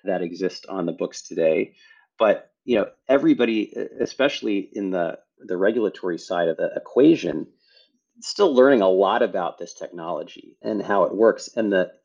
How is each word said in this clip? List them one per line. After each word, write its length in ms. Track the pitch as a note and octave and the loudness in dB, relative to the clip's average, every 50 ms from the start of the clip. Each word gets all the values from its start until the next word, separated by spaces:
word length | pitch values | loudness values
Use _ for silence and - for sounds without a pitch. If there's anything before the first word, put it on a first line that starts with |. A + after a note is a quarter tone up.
| - | -6
that 180 | F#2+ F#2 F2 | -6 -4 -4
exist 440 | F2+ E2+ F2 F2 F#2+ F2 - - - - | -4 -6 -4 -4 -4 -4 -4 -8 -14 -10
on 180 | F#2+ F#2+ E2+ | -6 -4 -4
the 60 | E2+ | -4
books 300 | E2 - - D#2 - - | -4 -4 -6 -6 -8 -10
today, 520 | - - E2+ F2 E2 D#2+ D#2+ F2 G2 - _ _ _ _ _ _ _ _ _ - | -16 -8 -2 0 2 2 2 2 -2 -4 _ _ _ _ _ _ _ _ _ 0
but, 320 | A2+ G#2 - - - _ _ _ _ | 2 2 2 0 -2 _ _ _ _
you 120 | B2+ A#2+ | -2 0
know, 100 | G#2 - - - _ _ - | 0 0 -2 -8 _ _ 0
everybody, 640 | C3+ C#3+ D#3 D#3+ C#3 A#2+ A#2+ A2+ A2+ G#2+ G2 - - | 2 2 4 2 2 4 2 0 0 0 -2 -4 -6
e-, 100 | A2+ - - - - | -8 -10 -8 -6 -6
especially 680 | A#2 - - - C3 C#3+ - - B2 A2+ G2+ G2 F#2 - | -6 -4 -2 0 -2 0 -2 -2 -4 -4 -2 -4 -4 -6
in 180 | - A2 G2 F#2+ | -8 -8 -6 -4
the, 280 | F#2 F2+ E2+ E2 - - _ _ _ _ | -4 -2 -4 -4 -6 -10 _ _ _ _
the 180 | B2+ A2 F2+ | -12 -8 -4
regulatory 640 | F2+ F#2+ G#2+ A#2 B2 G#2+ F#2 - - - F#2 E2+ E2 | 0 0 0 0 0 -2 -2 -4 -6 -6 -6 -6 -8
side 300 | - - F2+ F2 E2+ E2 | -8 -6 -4 -2 0 -2
of 80 | D#2+ | -2
the 160 | - E2 - - | -2 -4 -6 -6
equation, 720 | - - - - A#2+ C#3 D#3+ E3 B2 - E2+ D2 - - - _ _ _ _ _ _ _ _ _ _ _ _ _ _ | -8 -10 -2 2 4 6 6 4 2 0 -4 -6 -6 -8 -12 _ _ _ _ _ _ _ _ _ _ _ _ _ _
still 320 | - - - - G#3 E3+ | -16 -8 -2 0 0 4
learning 300 | C3+ B2 B2+ C#3 C#3 A2+ | 6 6 6 6 6 4
a 60 | F#2+ F#2+ | 4 4
lot 340 | F#2 F#2 G2 F#2+ A2 A#2 | 4 4 4 2 2 0
about 360 | A#2+ F#2+ F#2 F#2+ F2 D#2+ - - | 0 -2 -2 -4 -6 -6 -8 -10
this 160 | E2+ - - | -14 -18 -16
technology 840 | - E2 D#2+ F2 F2 E2 E2+ E2 D2+ E2 E2+ - - - - - _ | -16 -16 -16 -14 -12 -10 -8 -8 -8 -10 -12 -16 -20 -20 -20 -20 _
and 220 | - G#2+ A2 G2 | -8 -6 -6 -4
how 220 | - - G2+ G2 F2 | -4 -2 0 0 0
it 100 | - - | 0 2
works. 360 | G2 A2+ A2 - - - - - | 4 4 4 4 2 -4 -10 -6
And 180 | A#2 A2 G2+ | -4 -2 0
the 200 | G2 F#2 F2+ - - _ _ | 0 0 0 -2 -6 _ _